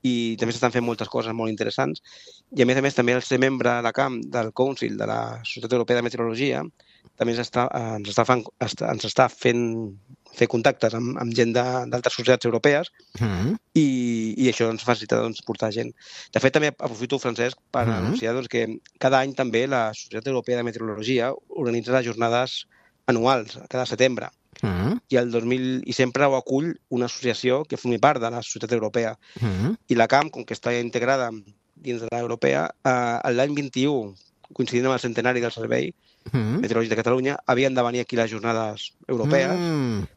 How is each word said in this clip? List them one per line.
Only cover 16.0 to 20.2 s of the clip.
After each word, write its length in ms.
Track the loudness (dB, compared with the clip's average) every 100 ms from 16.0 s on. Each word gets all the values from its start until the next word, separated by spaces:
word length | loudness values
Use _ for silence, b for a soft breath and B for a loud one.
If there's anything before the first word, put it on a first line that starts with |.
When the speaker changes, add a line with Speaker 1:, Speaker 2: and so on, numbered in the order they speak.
| B B B
Speaker 1:
De 60 | 2
fet, 100 | 2
també 140 | 2 0
aprofito, 500 | -2 -8 -6 -4 -2
Francesc, 400 | -2 -2 -4 -4 _
per 160 | -2 0
Speaker 2:
Mhm. 60 | 0
Speaker 1:
anunciar, 380 | -2 -2 -2
doncs, 160 | -4 -4
que 300 | -4 -4 -6 -14 _
cada 200 | 6 6
any 120 | 4
també 320 | 0 2 2 2
la 260 | 2 0
Societat 340 | -4 -10 -6